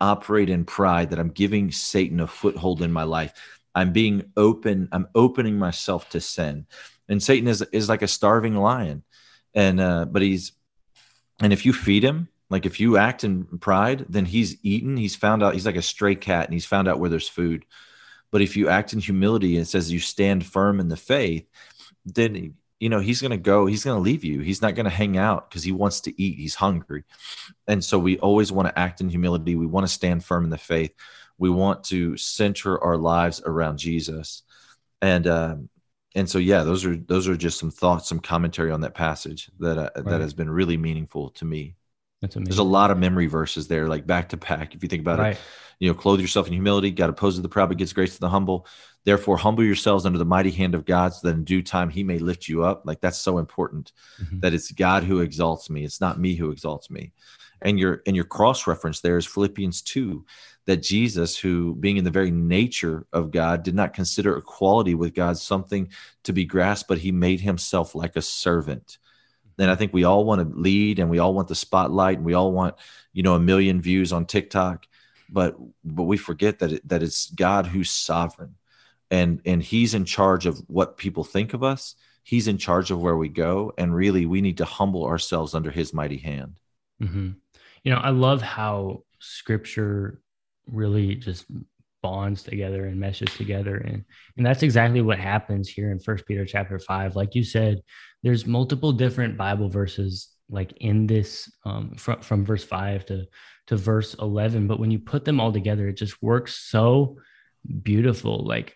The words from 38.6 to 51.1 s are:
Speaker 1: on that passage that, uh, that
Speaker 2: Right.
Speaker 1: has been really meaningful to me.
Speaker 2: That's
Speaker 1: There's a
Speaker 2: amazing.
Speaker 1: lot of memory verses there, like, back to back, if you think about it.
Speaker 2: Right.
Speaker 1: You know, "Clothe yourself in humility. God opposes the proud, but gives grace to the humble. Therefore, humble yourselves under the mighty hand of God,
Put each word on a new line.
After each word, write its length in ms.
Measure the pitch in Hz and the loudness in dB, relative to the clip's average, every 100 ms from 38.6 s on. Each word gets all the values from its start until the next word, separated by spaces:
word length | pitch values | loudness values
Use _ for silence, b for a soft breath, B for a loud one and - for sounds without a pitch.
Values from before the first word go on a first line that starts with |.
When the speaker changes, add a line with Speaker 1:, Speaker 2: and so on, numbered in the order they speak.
| 80 | -2
Speaker 1:
on 100 | 78 | -2
that 140 | 73 - | -4 -4
passage 560 | 80 76 78 78 - _ | -4 -4 -10 -14 -16 _
that, 180 | 85 80 | -4 -2
uh, 120 | 76 | -4
that 120 | - 85 | -6 -4
Speaker 2:
Right. 160 | 85 | -2
Speaker 1:
has 120 | 78 | -2
been 160 | 76 78 | -6 -4
really 280 | 80 90 82 | -2 0 0
meaningful 520 | 80 80 78 78 69 | -2 -4 -6 -8 -10
to 140 | - 82 | -10 -8
me. 300 | 78 73 90 _ _ _ _ | -8 -10 -16 _ _ _ _
Speaker 2:
That's 120 | 98 | -10
Speaker 1:
There's 240 | 107 92 95 | -6 -2 2
a 40 | |
Speaker 2:
amazing. 100 | 98 | 4
Speaker 1:
lot 180 | 98 101 | 6 4
of 80 | 95 | 4
memory 300 | 90 90 82 | 2 2 0
verses 400 | 80 78 - 76 | 0 -4 -6 -4
there, 200 | 82 78 | -2 -2
like, 200 | 78 76 | -4 0
back 220 | 87 85 | -2 -2
to 80 | 82 | -10
back, 360 | - 80 80 | -6 -6 -6
if 80 | - | -10
you 80 | 92 | -6
think 120 | 87 | -4
about 180 | 78 85 | 0 0
it. 20 | |
Speaker 2:
Right. 160 | 107 101 B B B B | 0 -2 B B B B
Speaker 1:
You 100 | 92 | 0
know, 40 | |
"Clothe 260 | 85 101 98 | 2 4 4
yourself 280 | 90 104 87 | 4 0 0
in 60 | |
humility. 360 | 87 98 101 98 | 0 2 2 0
God 220 | 90 85 | 0 0
opposes 320 | - 101 90 | 2 0 0
the 60 | 90 | -2
proud, 200 | 107 92 | 0 2
but 80 | 92 | 2
gives 160 | 92 | -2
grace 220 | - 92 - | 0 -2 0
to 40 | |
the 100 | 90 | 0
humble. 360 | 98 95 90 B B B B | 0 0 -4 B B B B
Therefore, 340 | - 101 101 90 | 2 2 4 2
humble 260 | 101 113 | 2 4
yourselves 440 | 113 95 - 101 92 | 2 4 2 2 2
under 100 | 87 | 0
the 80 | 82 | 2
mighty 240 | 90 95 | 4 2
hand 240 | 90 92 | 0 0
of 120 | 87 76 | -2 2
God, 280 | 90 90 | 2 2